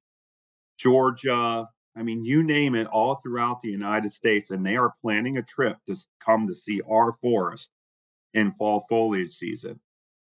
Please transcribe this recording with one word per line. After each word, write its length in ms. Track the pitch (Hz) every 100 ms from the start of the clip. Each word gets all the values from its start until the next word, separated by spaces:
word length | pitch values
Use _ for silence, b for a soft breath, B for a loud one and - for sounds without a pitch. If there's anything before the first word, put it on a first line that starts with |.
| _ _ _ _ _ _ _ -
Georgia. 880 | 127 131 127 120 135 120 120 117 113 _ _
I 100 | 113
mean, 200 | 117 113
you 180 | 113 147
name 340 | 160 147 143 120
it, 120 | 110
all 280 | 110 120 135
throughout 460 | 127 120 120 123
the 80 | 113
United 440 | 98 101 107 104
States, 360 | - 117 104 -
and 160 | 95 95
they 120 | 120
are 160 | 120 -
planning 360 | 117 107 123 135
a 60 |
trip 340 | 117 - 123 92 -
to 40 |
s-, 160 | 92 - _
come 240 | - 113 107
to 80 | 87
see 240 | - 101 -
our 220 | 110 117
forest 580 | 113 123 113 90 85 - _ _ _ _ _ _ 110
in 160 | 101
fall 320 | 95 107 104 -
foliage 440 | 113 113 98 87
season. 460 | - 87 85 - 92 _ _ _ _ _